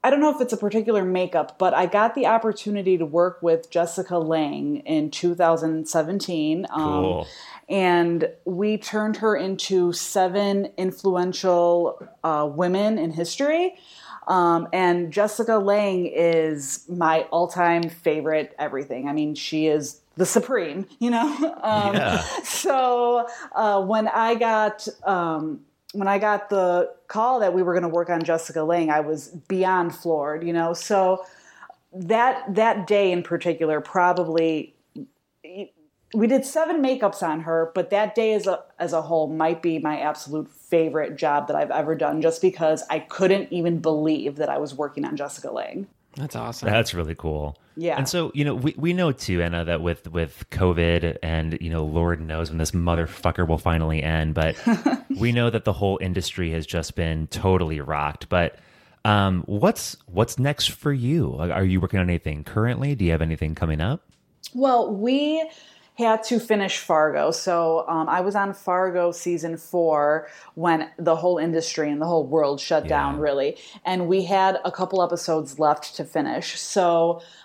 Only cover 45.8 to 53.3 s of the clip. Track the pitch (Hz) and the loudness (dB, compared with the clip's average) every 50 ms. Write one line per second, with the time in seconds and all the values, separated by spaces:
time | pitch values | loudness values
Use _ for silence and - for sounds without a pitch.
45.8 | 196 - _ _ _ _ _ 135 139 147 - 120 117 117 117 - - 107 104 113 | -12 -12 _ _ _ _ _ -10 -10 -8 -8 -8 -8 -8 -10 -6 -2 0 2 2
46.8 | 113 - - 87 82 76 82 - - 80 76 76 73 73 71 _ _ _ _ - | 2 0 -2 -4 -4 -4 -6 -6 -6 -6 -4 -4 -6 -6 -8 _ _ _ _ -6
47.8 | 165 170 151 131 135 131 - 175 165 - - 147 147 147 135 127 123 156 - - | -4 -2 -2 -2 -2 -2 -2 -2 -4 -2 -2 -2 0 0 0 0 -2 -2 -2 0
48.8 | 139 170 175 185 180 160 127 - - - 92 87 85 85 85 85 85 82 85 80 | -2 0 0 2 2 0 0 -2 -2 -2 0 0 0 0 -2 -2 -2 -2 -2 0
49.8 | 85 87 82 - _ 82 80 85 82 76 - - - _ - - 95 90 87 82 | 0 -2 -4 -4 _ -6 -4 -2 -4 -4 -6 -14 -16 _ -2 2 2 4 4 4
50.8 | 85 85 85 85 85 85 - - - 80 82 80 80 80 80 - - 82 80 80 | 2 2 2 2 0 -2 -4 -4 -4 -2 -2 -2 -2 -2 -4 -4 -4 -4 -2 -2
51.8 | 78 78 78 85 85 85 85 76 80 80 78 80 82 78 78 82 80 78 - 90 | -2 0 0 2 2 2 0 -2 -4 -6 -4 -4 -4 -4 -2 -2 -2 -2 0 0
52.8 | 85 85 85 82 82 78 - - - 87 | 0 2 2 0 0 -4 -6 -2 -2 -2